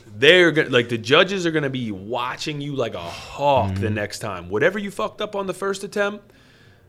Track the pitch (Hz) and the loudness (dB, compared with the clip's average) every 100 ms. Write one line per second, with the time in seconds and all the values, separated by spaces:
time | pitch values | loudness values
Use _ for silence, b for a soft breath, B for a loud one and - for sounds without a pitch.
0 | - 104 135 180 175 147 147 127 117 120 | -16 4 8 8 8 4 2 2 2 -2
1 | 107 151 190 196 170 156 139 131 117 95 | 4 4 4 0 -2 -2 -2 -4 -6 -8
2 | 98 120 120 - - 147 143 135 117 98 | -6 -6 -4 -6 -8 -8 -6 -4 -6 -6
3 | 85 - - - 143 135 101 95 107 107 | -10 -12 -14 -2 2 4 2 0 -2 -2
4 | 104 - 113 92 87 104 156 196 202 - | -4 -6 -8 -8 -4 2 2 2 -4 -6
5 | 214 - 208 202 190 180 196 196 202 208 | -6 -6 -8 -6 -6 -4 -6 -6 -6 -2
6 | 202 208 - b b b b b | -2 -4 -12 b b b b b